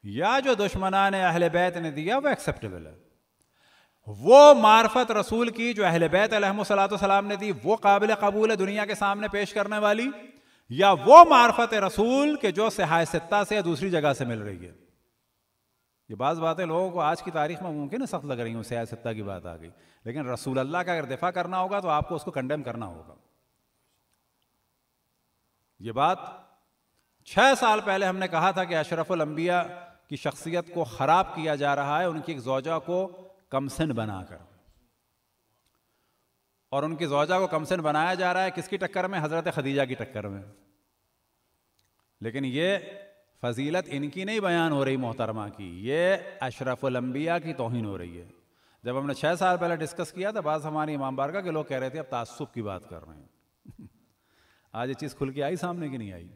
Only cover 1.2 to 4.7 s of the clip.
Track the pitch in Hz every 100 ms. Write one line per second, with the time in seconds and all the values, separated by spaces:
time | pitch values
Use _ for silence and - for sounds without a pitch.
1.2 | 180 170 170 170 180 175 165 147 160 262
2.2 | 285 233 - - 107 90 78 82 _ _
3.2 | _ _ _ _ _ _ _ _ 107 104
4.2 | 147 269 294 262 220